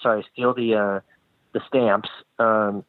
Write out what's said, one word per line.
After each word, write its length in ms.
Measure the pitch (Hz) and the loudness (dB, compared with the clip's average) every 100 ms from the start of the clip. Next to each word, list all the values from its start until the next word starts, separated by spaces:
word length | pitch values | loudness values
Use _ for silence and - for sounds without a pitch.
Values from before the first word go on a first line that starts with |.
sorry, 240 | 123 107 - | -2 -2 -2
steal 200 | - 123 | -4 -2
the, 220 | 123 117 | -2 0
uh, 260 | 107 101 98 - _ _ _ _ | 0 0 -4 -8 _ _ _ _
the 80 | 113 - | -10 -2
stamps, 420 | 135 117 101 - - - - | 0 2 2 0 -18 -18 -2
um, 440 | 113 110 104 101 | 2 2 0 -4